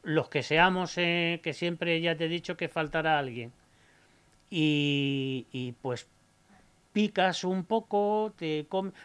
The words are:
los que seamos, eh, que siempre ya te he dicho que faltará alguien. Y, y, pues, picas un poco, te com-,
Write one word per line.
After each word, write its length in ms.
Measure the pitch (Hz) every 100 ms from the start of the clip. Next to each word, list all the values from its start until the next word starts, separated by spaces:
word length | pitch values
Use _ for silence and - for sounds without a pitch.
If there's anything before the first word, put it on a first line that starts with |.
los 260 | - 156 -
que 140 | 151
seamos, 540 | - 156 180 185 175 -
eh, 420 | 175 170 170 170
que 100 | 170
siempre 460 | 147 175 170 170 165
ya 140 | 170 165
te 100 | 160
he 40 |
dicho 280 | 170 165 175
que 120 | 160
faltará 480 | - 156 160 156 156
alguien. 320 | 135 120 117 - _ _ _ _ _ _ _ _ _
Y, 960 | 180 156 147 147 143 139 139 135 131 113
y, 200 | 127 127
pues, 340 | 120 131 120 - _ _ _ _ - _ _ _
picas 500 | 208 208 196 185 175
un 200 | 185 190
poco, 720 | 170 226 226 208 208 214 214 -
te 280 | 165 151 147
com-, 240 | 190 190 -